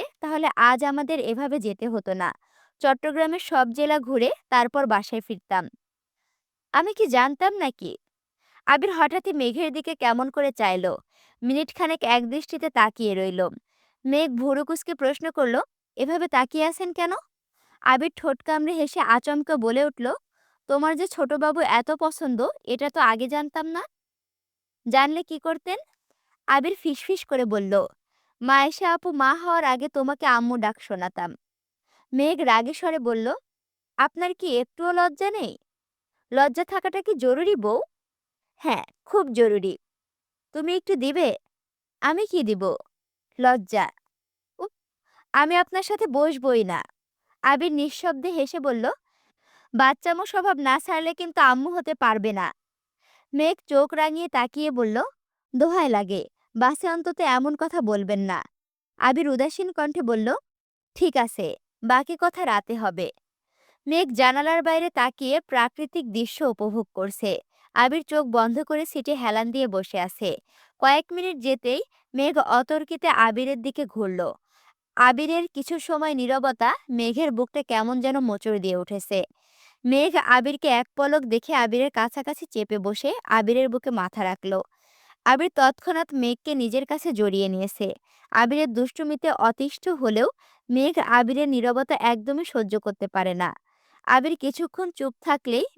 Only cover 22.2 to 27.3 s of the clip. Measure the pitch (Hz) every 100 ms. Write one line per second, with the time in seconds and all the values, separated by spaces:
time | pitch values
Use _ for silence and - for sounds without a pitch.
22.2 | 294 233 262 - - 240 285 320 247 226
23.2 | 254 294 302 320 320 330 466 _ _ _
24.2 | _ _ _ _ _ _ 233 262 277 320
25.2 | 349 311 330 320 359 381 622 _ _ _
26.2 | _ _ - 277 277 381 330 277 - 381
27.2 | -